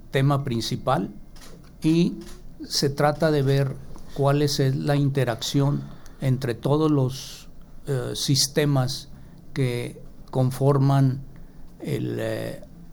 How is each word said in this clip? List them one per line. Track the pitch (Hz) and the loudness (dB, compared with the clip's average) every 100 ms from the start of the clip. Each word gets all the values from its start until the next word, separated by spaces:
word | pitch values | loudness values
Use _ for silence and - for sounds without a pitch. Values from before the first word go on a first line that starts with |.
| - | -4
tema | 135 139 139 | 2 4 2
principal | 139 117 - 123 127 151 202 - - - - - - - | 0 -2 -2 -2 0 0 0 -8 -16 -16 -16 -18 -18 -2
y | 160 170 180 - - - - - 311 | 4 4 4 0 -10 -14 -14 -14 -6
se | - 143 | -2 0
trata | 139 147 147 160 | 2 2 4 2
de | 151 | 4
ver | 135 139 135 135 - - - - | 4 2 2 -4 -10 -12 -8 0
cuál | 139 147 | 4 4
es | 143 143 | 4 2
el, | 135 139 156 | 2 2 2
la | 143 | 2
interacción | 143 139 120 113 - 143 143 143 139 - - - | 2 2 0 -2 0 2 2 0 -4 -14 -16 -4
entre | 135 123 123 113 | 0 0 0 -2
todos | 135 147 156 | 2 4 4
los, | 143 127 131 - - - - - - - | 4 2 -2 -12 -14 -16 -16 -16 -12 -4
eh, | 131 120 120 | -4 -4 -4
sistemas | - 135 - 156 147 135 127 - - - - - - | 2 2 2 2 4 2 2 -4 -10 -18 -18 -18 -10
que | - 127 120 123 - - - - | -2 -2 -2 -6 -10 -16 -16 -6
conforman | 131 127 131 135 139 139 139 135 127 - - - - - - | 0 0 2 4 4 4 4 4 0 -8 -16 -16 -16 -16 -12
el, | 190 120 123 117 | -6 -4 -2 -4
eh, | 113 110 113 - - - - | -4 -4 -6 -10 -14 -18 -18